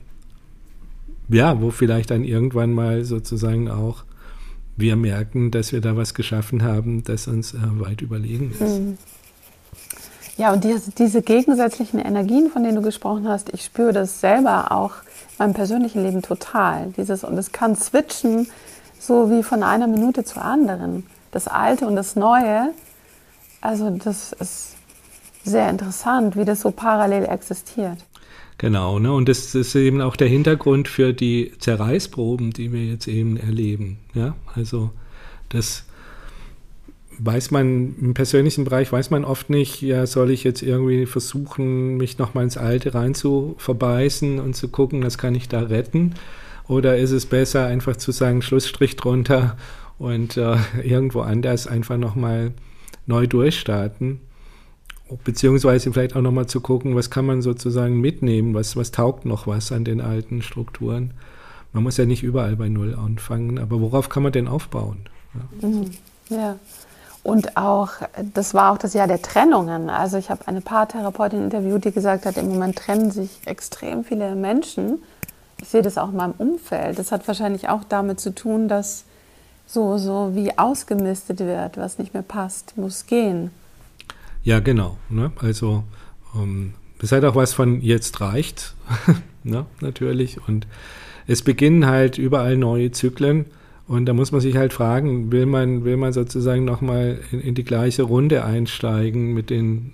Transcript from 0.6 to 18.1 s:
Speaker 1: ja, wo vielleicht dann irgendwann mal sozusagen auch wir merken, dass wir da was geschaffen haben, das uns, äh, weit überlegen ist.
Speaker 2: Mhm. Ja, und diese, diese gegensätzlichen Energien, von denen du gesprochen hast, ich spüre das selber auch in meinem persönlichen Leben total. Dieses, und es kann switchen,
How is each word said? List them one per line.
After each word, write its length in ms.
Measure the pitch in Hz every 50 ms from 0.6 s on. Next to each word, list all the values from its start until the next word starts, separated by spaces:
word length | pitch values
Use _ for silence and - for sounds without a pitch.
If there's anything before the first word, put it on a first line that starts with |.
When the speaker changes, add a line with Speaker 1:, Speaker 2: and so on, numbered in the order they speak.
| - - - - - - - - - - - - - -
Speaker 1:
ja, 320 | 110 117 127 165 156 113
wo 100 | 110 120
vielleicht 400 | 113 - 127 113 113 113 113 110
dann 140 | 120 113 127
irgendwann 480 | 131 117 113 120 131 123 120 117 117 117
mal 320 | 117 113 113 113 117 120
sozusagen 680 | 120 120 113 110 - 117 107 110 113 110 113 117 113
auch 340 | 107 104 107 113 120 - - - - - - - - - - - - - - - -
wir 200 | - 104 113 110
merken, 540 | 113 117 107 98 101 107 107 - 131 120 120
dass 220 | 113 117 110 - -
wir 80 | 120
da 160 | 110 113 110
was 180 | 113 113 - -
geschaffen 480 | - 113 - 110 110 107 - 123 117 113
haben, 420 | 120 107 107 110 117 117 113 113
das 240 | - 110 107 - -
uns, 260 | 120 113 113 - -
äh, 40 | 120 110 110 107
weit 260 | 107 98 95 104 107
überlegen 500 | - 120 113 110 107 110 113 120 143 127 -
ist. 80 | - 214 214 208 196
Speaker 2:
Mhm. 180 | 196 202 196 190 - - - - - - _ _ - - - _ _ _ - - - - - - - - - - - - - -
Ja, 140 | 214 220 196
und 100 | 196 180
diese, 260 | 214 226 220 - 202 196
diese 280 | - 233 226 202 233
gegensätzlichen 760 | - - 220 240 254 302 277 240 247 233 233 - 247 208 - 214
Energien, 480 | - - 202 202 196 196 233 269 320 311
von 120 | 311 262 233
denen 140 | 226 220
du 60 | 214 208
gesprochen 460 | 214 214 - - 190 214 214 208 220
hast, 240 | 208 202 202 - -
ich 100 | 190 -
spüre 300 | - - - 233 233 202
das 280 | 202 190 190 - -
selber 520 | - 190 202 254 269 247 196 185 - - -
auch 200 | 202 196 202 -
in 440 | - - - - - - - - -
meinem 160 | 196 208 190
persönlichen 480 | 214 202 190 220 240 247 233 220 214 190
Leben 200 | 190 185 185 185
total. 720 | - 185 190 - - - 226 196 175 160 160 170 185 185
Dieses, 280 | - 196 196 196 190 -
und 120 | - 170
es 160 | 180 190 - -
kann 240 | - 240 226 214
switchen, 720 | 202 - - - 277 302 -